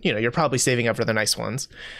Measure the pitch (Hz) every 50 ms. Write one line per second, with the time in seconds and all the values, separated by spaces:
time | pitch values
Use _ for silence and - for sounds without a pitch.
0 | - 180 113 107 113 120 - 170 160 139 135 123 - 135 127 120 117 113 107 120
1 | 113 - 110 110 107 - - - 113 104 110 131 - - - - - - - -